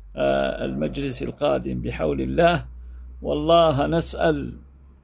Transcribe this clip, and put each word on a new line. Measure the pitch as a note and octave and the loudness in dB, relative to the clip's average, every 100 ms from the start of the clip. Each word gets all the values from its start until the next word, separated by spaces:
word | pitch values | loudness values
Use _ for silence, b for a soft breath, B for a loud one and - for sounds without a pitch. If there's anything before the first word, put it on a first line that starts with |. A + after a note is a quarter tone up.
| - - | -16 -2
آه، | C#2 C2+ C2+ - | 0 2 0 -2
المجلس | - C3 D3 C3+ C#3 B2 | -4 -2 -4 -2 -6 -4
القادم | B2 - C#3+ C3+ C3 - | -8 -2 0 0 -2 -6
بحول | - - D#3 C#3 | -6 -4 -2 -2
الله. | - C#3+ E3+ F3 - - b b b - | -2 2 4 2 -4 -14 b b b -10
والله | C#3+ C#3+ D3+ E3+ E3 C#3 D3 | -4 -2 4 6 6 4 2
نسأل | D#3+ D#3 - E3+ D3 B2 A#2 - - - - | 0 0 0 2 2 -2 -10 -18 -20 -20 -20